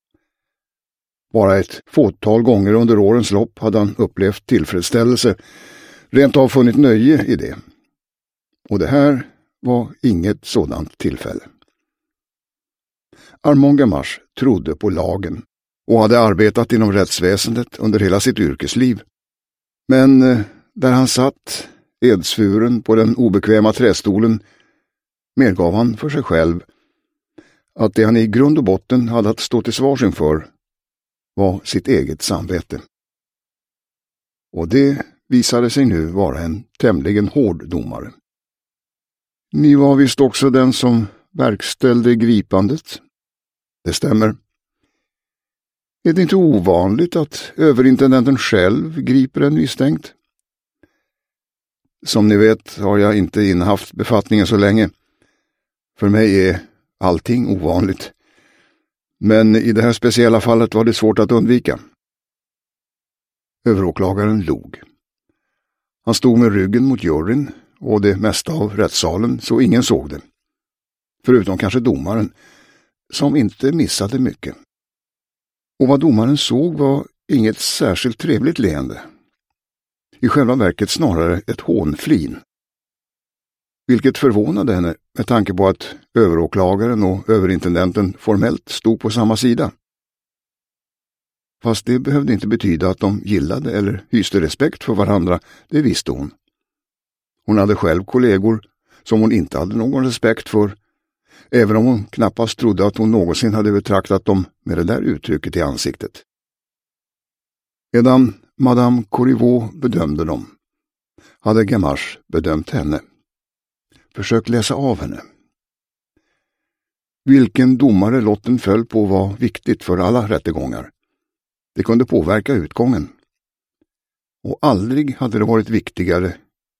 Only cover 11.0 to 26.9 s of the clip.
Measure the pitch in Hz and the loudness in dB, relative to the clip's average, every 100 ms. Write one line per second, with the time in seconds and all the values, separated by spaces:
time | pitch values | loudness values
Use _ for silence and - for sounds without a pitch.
11 | 92 64 - - - _ _ _ _ _ | -6 -6 -10 -12 -16 _ _ _ _ _
12 | _ _ _ _ _ _ _ _ _ _ | _ _ _ _ _ _ _ _ _ _
13 | _ _ _ _ - 143 143 143 123 73 | _ _ _ _ 2 4 6 4 2 0
14 | 65 - _ - 131 95 - 73 104 90 | -6 -12 _ -2 0 0 -2 -6 -4 -4
15 | - 95 92 - - _ _ _ - 113 | -4 -6 -8 -12 -16 _ _ _ 0 2
16 | 107 120 110 90 107 110 113 117 107 98 | 4 4 4 4 2 2 0 2 2 2
17 | 90 - 90 98 113 117 120 - 110 107 | 0 0 0 0 -2 -6 -6 -6 -2 0
18 | 95 98 131 107 78 67 71 120 127 110 | 2 2 0 0 -2 -2 -6 0 0 -2
19 | - _ _ _ _ _ _ _ - 131 | -8 _ _ _ _ _ _ _ 0 4
20 | 135 135 127 120 104 - _ 220 127 127 | 6 6 6 2 -2 -12 _ -4 0 2
21 | 131 123 135 - - - - _ _ _ | 2 0 -2 -4 -12 -14 -16 _ _ _
22 | 123 98 82 - 101 107 120 117 - 110 | 2 2 -2 -2 0 2 0 -2 0 2
23 | 110 120 117 95 104 110 107 107 120 - | 2 2 0 0 2 2 2 2 0 2
24 | 104 98 113 107 - _ _ _ _ _ | -2 0 0 -2 -8 _ _ _ _ _
25 | _ _ _ - 127 90 85 95 120 107 | _ _ _ 0 0 2 0 2 0 -2
26 | 151 139 - 82 85 85 - _ _ | -6 -6 -2 0 0 -2 -8 _ _